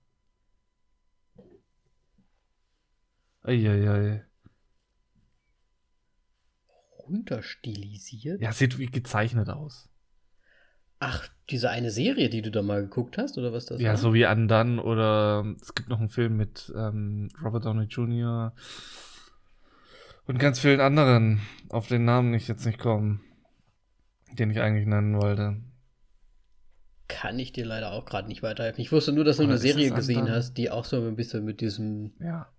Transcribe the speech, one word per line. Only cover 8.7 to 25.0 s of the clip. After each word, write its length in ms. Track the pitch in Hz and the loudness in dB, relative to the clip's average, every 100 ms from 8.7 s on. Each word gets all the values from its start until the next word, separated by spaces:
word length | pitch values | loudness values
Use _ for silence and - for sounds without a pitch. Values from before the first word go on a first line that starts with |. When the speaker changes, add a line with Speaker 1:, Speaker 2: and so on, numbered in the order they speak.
| 127 | 0
Speaker 1:
wie 80 | 127 | -6
gezeichnet 640 | - - 104 113 120 101 | -6 -4 -2 0 0 -2
aus. 400 | 147 151 - - _ _ _ _ _ _ _ _ _ _ - | -6 -12 -16 -20 _ _ _ _ _ _ _ _ _ _ -10
Speaker 2:
Ach, 300 | 127 120 - _ - | -8 -8 -10 _ -8
diese 200 | 127 123 | -4 -2
eine 200 | 120 120 | -2 -4
Serie, 400 | 104 196 269 123 | 0 0 0 0
die 120 | 113 | 0
du 80 | 107 | -4
da 120 | 107 | -2
mal 200 | 101 101 | -2 -2
geguckt 360 | 98 - 123 - | -2 -6 -6 -6
hast, 180 | 277 147 | -6 -4
oder 140 | 123 | -6
was 140 | 117 - | -6 -8
das 140 | - | -2
Speaker 1:
Ja, 100 | 117 | 0
Speaker 2:
war? 60 | 107 | 2
Speaker 1:
so 180 | 113 | 4
wie 100 | 113 107 | 6 6
Undone 560 | 107 107 113 120 117 | 4 4 4 4 0
oder 640 | - 110 110 107 104 104 104 - | 0 2 4 4 2 0 -2 -8
es 140 | - | -10
gibt 140 | - 123 | -10 -4
noch 120 | 113 | -2
einen 80 | 110 | -2
Film 280 | - 117 110 | 0 0 0
mit, 360 | 104 - - | -2 -6 -12
ähm, 540 | - 110 107 104 104 107 - | -8 -6 -4 -4 -6 -8 -6
Robert 200 | 131 113 113 | -4 -4 -2
Downey 180 | 110 | -2
Junior 720 | 107 - 117 117 120 117 113 - - - - - - - - _ _ _ _ _ - - - - - | -2 -2 -2 0 -2 -2 -4 -8 -18 -18 -18 -20 -20 -20 -20 _ _ _ _ _ -20 -20 -20 -16 -4
und 120 | 123 | 2
ganz 200 | 135 123 | 2 4
vielen 220 | 143 139 | 6 6
anderen, 600 | 139 151 135 120 110 107 101 - - | 6 6 8 8 6 2 -2 -14 -6
auf 180 | 120 110 | -6 0
den 180 | 123 | 2
Namen 280 | 120 123 123 | 4 4 4
ich 140 | 113 - | 0 -2
jetzt 160 | 110 | -4
nicht 140 | 117 - | -4 -2
komme, 420 | 120 107 107 101 - _ _ _ _ _ _ _ _ _ - | 0 0 0 -2 -6 _ _ _ _ _ _ _ _ _ -14
den 180 | - 110 | -2 0
ich 100 | 107 | 2
eigentlich 260 | 107 107 104 | 2 2 2
nennen 340 | 104 | 2